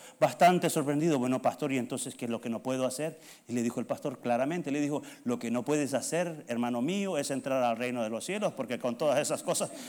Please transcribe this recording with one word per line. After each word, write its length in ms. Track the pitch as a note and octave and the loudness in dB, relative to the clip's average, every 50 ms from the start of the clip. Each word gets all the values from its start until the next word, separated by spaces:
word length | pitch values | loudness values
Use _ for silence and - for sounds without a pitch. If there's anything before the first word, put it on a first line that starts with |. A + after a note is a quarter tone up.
| - - - - | -16 -16 -2 2
bastante 520 | D#3 C#3 - - F3 F3 F#3 F3 - D#3+ | 2 2 6 8 8 8 8 8 4 2
sorprendido. 480 | - E3 C#3 C#3+ C#3+ D3 D#3+ F3 D3 C3 | 2 2 2 2 2 2 4 4 4 4
"Bueno, 240 | B2 B2+ C3 B2+ B2+ | 4 2 2 2 2
pastor, 280 | A#2+ - - D3+ C#3+ | 0 0 0 0 0
¿y 60 | C3+ | 0
entonces 380 | B2+ A#2 - C3+ A#2+ - B2+ - | 0 0 -2 -4 -6 -6 -8 -8
qué 100 | - B2+ | -6 -4
es 60 | A#2 | -4
lo 100 | A#2 G#2+ | -2 -2
que 80 | - A#2+ | -2 -4
no 140 | A2+ G#2 - | -4 -4 -2
puedo 240 | C3 C3 B2+ B2+ | -2 0 0 0
hacer?". 320 | B2 - C#3+ D3+ E3 - - - - - - - | 0 0 -2 -4 -6 -6 -8 -16 -20 -20 -18 -10
Y 60 | - A#2 | -4 -2
le 80 | B2 | 0
dijo 180 | A#2 A#2+ - B2+ | 0 0 -2 -2
el 60 | A2 | -4
pastor 340 | - C3 - - D3 B2+ - | -4 -4 -4 -4 -6 -6 -4
claramente, 520 | - A#2+ A#2+ A#2 C3 D3 F3 F3+ D3+ C#3+ | -2 0 0 2 0 0 -2 -2 -2 -2
le 100 | C#3 D3 | -2 0
dijo, 220 | D3 C#3+ D3+ C3+ - - - - - | 0 0 -2 -4 -6 -8 -14 -8 -4
"Lo 120 | A#2+ B2 | -4 -4
que 140 | A#2+ A#2 A2+ | -2 -2 -2
no 120 | A#2 B2 A2+ | -2 -2 0
puedes 300 | C#3+ D3+ D3+ C#3+ B2 C3+ | 0 2 2 2 0 0
hacer, 500 | A#2+ - - D#3 E3+ F3 F3 D#3+ D3 - | -2 -2 0 -2 0 -2 -2 -4 -8 -6
hermano 340 | - A#2+ A#2 A#2+ B2 B2 A#2+ | -4 -2 -2 0 0 0 0
mío, 380 | B2+ D#3+ F#3+ G3+ G3+ F#3+ E3+ C#3+ | 0 0 0 0 0 0 -2 -2
es 100 | C3+ - | -2 -2
entrar 320 | C#3 C3 C3 C#3 C3 C3 | -2 -4 -2 0 0 2
al 160 | B2 A#2+ A#2 | 2 2 2
reino 240 | A2 B2 B2 B2 B2 | 0 -2 -2 -2 -2
de 80 | A2 A2 | -2 -2
los 160 | A#2 A2 - | -4 -4 -4
cielos, 280 | - F#3+ G#3+ G#3 E3+ - | -4 -4 -2 -2 -2 -2
porque 260 | - B2 A2 A#2+ G2+ | -4 -6 -4 -4 -2
con 180 | - B2 A#2 | -2 -2 -2
todas 220 | - D#3+ D3 B2 C#3+ | 0 2 2 2 2
esas 240 | C#3+ - D3 - - | 2 0 -2 -2 -2
cosas 260 | F3+ D#3 - F#3+ - - - - | -2 -2 -2 -2 -4 -6 -10 -14